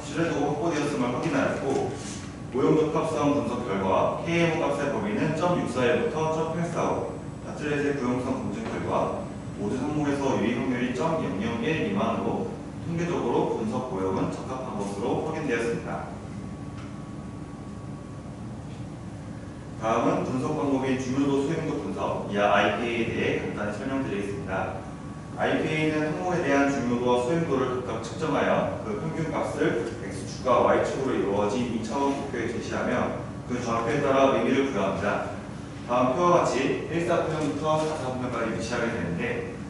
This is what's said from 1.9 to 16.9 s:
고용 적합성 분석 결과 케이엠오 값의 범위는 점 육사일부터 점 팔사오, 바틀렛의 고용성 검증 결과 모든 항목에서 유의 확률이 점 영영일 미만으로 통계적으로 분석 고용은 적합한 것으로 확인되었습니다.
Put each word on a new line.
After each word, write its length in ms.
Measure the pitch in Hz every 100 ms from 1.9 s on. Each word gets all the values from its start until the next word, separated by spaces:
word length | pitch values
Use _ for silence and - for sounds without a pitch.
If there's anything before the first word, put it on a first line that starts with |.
| - - - - - - 120
고용 240 | - 151
적합성 540 | 156 - - - 143
분석 340 | 117 113 - 95
결과 560 | 98 - - - - 170
케이엠오 360 | 170 165 -
값의 320 | 143 143 139
범위는 420 | - - - 156 -
점 240 | 175 175
육사일부터 720 | - - 160 156 156 160 160
점 200 | 160 156
팔사오, 580 | 165 165 - 98 - - - - - -
바틀렛의 500 | - 147 143 139 139
고용성 360 | 123 127 123
검증 300 | 117 104 -
결과 600 | - - - - - 73 - - - -
모든 180 | 104 123
항목에서 640 | 147 151 143 139 135 104
유의 140 | 104 123
확률이 400 | 131 120 123 -
점 260 | - -
영영일 680 | - 95 110 - 160 156 104
미만으로 600 | 95 - - - - - - - - -
통계적으로 720 | 170 85 - - 135 - -
분석 340 | 107 127 -
고용은 400 | 95 95 95 -
적합한 460 | - - - - -
것으로 500 | 101 - 123 160 -
확인되었습니다. 760 | - - 117 117 - - - - - - - - - - - -